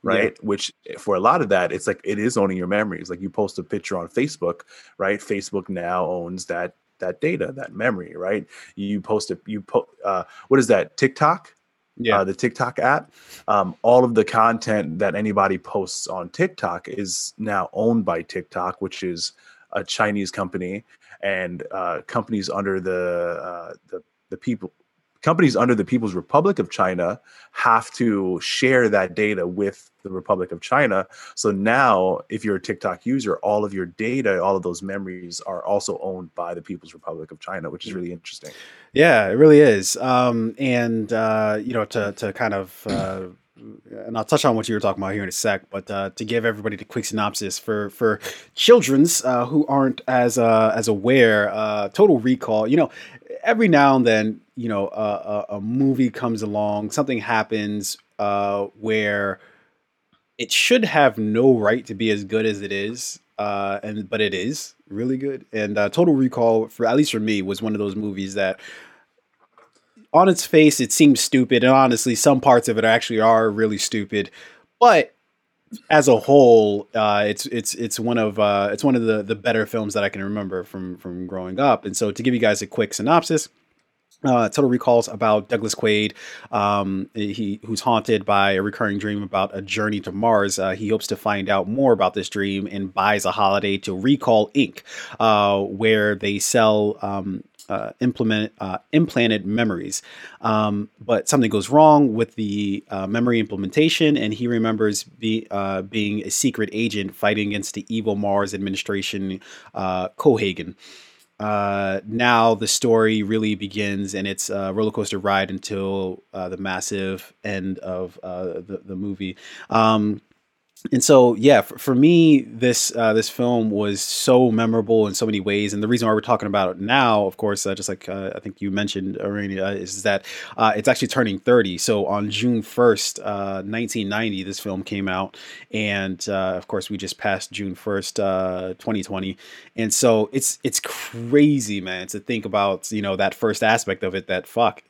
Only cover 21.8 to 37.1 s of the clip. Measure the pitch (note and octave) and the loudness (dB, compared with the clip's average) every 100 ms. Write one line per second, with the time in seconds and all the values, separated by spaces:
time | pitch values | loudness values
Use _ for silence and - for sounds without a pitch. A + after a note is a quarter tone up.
21.8 | F2+ D#2+ - B2 A2 A2 F#2+ G2 G2 F#2+ | -6 -6 -6 -6 -4 -4 -4 -4 -4 -4
22.8 | F2+ F2+ F2+ F2 F2 E2+ F2+ F2 E2 E2 | -2 -4 -2 -2 -4 -6 -10 -12 -14 -18
23.8 | _ F2+ - _ _ - - A2+ F#2 _ | _ -16 -16 _ _ -10 -8 -8 -10 _
24.8 | _ _ _ _ - E3 D#3+ A2+ B2 A3+ | _ _ _ _ 0 4 4 4 2 2
25.8 | F#2+ B2 A2 F2+ - C#3+ F#3 G3 F#2+ - | 0 -2 -2 -6 0 2 2 0 -4 -2
26.8 | F#2 F2+ F2 G#2 _ - - - A#2+ A2+ | -2 0 -4 -4 _ -20 -16 -2 2 2
27.8 | - - A#2+ G2+ F#2 F2 - - B2+ C3 | 0 -2 0 0 0 -4 -4 0 2 4
28.8 | A#2 G#2 F#2+ F2 G#2 G2+ F2+ F2+ G2 G2 | 4 2 0 -2 -2 -2 -4 -2 -4 -6
29.8 | _ _ G2 F#2 - G2 F2+ E2+ - C3+ | _ _ -12 -10 -4 -4 -4 -10 -4 0
30.8 | C#3 F#2+ F#2 - - - A2 G2 G#2 B2 | 0 0 -4 -10 -16 -4 -2 0 0 2
31.8 | C3 G2 F#2+ F2+ - G#2+ G#2+ G2 - G#2 | 4 4 2 -2 -6 -6 -4 -4 -4 -6
32.8 | G#2 F2+ - C3+ A2+ - G2 G#2 G#2 G2 | -6 -6 -4 -2 -2 -2 0 0 -2 -4
33.8 | F2 - A2 C3 A#2 F#2 F#2 F#2+ F2+ E2+ | -8 -6 -4 -2 0 0 0 0 -2 -6
34.8 | G2 G2 F#2+ F#2 F2 F2 - F2+ - G2+ | -8 -8 -10 -12 -14 -14 -10 -8 -2 -2
35.8 | - F#2+ F#2+ F#2 E2+ - E2+ F2 - F2+ | -2 -8 -8 -8 -10 -10 -10 -10 -12 -14
36.8 | - E2 - | -16 -18 -14